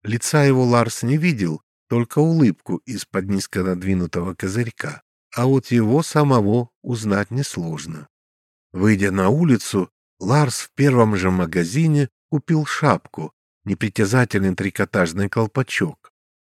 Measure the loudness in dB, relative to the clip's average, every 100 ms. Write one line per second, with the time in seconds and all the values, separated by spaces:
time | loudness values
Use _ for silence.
0 | -4 -4 0 4 4 4 4 2 2 -2
1 | -2 0 0 0 -2 -4 _ _ _ -2
2 | 0 0 2 4 4 2 -6 -8 -6 -10
3 | -6 -6 -2 -4 -4 -4 -4 -4 -2 -2
4 | -2 -4 -6 -6 -6 -4 -6 -8 -12 -12
5 | _ _ _ -2 2 0 2 2 4 2
6 | 0 0 2 2 2 0 -2 _ -10 -6
7 | -2 -2 -2 -6 -6 -6 -8 -10 -12 -16
8 | -18 _ _ _ _ _ _ 0 2 2
9 | 0 2 2 2 2 2 0 -4 -4 _
10 | _ _ 0 2 2 -2 -10 0 2 4
11 | 4 2 2 0 0 0 -2 0 0 0
12 | -2 _ _ -6 0 -2 -2 -2 0 0
13 | -4 -16 -16 _ _ _ -8 -4 -4 -2
14 | 2 2 2 0 0 -2 -6 -4 -2 0
15 | 0 -2 -4 -2 -2 -4 -4 -4 -4 -6
16 | _ _ _ _